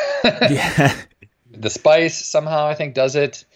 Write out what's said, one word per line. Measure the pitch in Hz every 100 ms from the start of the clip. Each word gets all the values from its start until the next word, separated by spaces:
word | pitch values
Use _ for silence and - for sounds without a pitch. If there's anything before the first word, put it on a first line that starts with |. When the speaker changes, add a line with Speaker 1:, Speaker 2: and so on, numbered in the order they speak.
| -
Speaker 1:
<laughs> | -
Speaker 2:
Yeah. | 226 - 226 135 - - 135 - - _ - _ _
Speaker 1:
The | 113 110
spice | - 151 160 165 160 -
somehow, | 151 156 156 151
I |
think, | 151 151 131
does | 135 143
it, | 143 - -